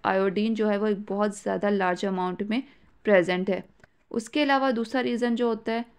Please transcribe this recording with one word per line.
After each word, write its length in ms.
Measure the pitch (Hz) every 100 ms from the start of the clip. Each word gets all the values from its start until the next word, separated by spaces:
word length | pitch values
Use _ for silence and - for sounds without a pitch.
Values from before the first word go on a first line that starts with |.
| 208
आयोडीन 500 | 190 196 185 220 220
जो 120 | 214
है 100 | 202
वो 100 | 214
एक 180 | 208 208
बहुत 360 | 196 208 202
ज़्यादा 280 | 208 190 202
लार्ज 360 | 208 185 180 196
अमाउंट 380 | 185 180 180
में 200 | 208 226 - - - _
प्रेजेंट 460 | - 196 175 180 190
है। 140 | 185 - _ - _ _
उसके 300 | 233 220 302
अलावा 300 | 294 269 269
दूसरा 300 | 233 226 262
रीज़न 340 | 247 240 240 233
जो 120 | 240
होता 240 | 220 226
है 140 | 226 233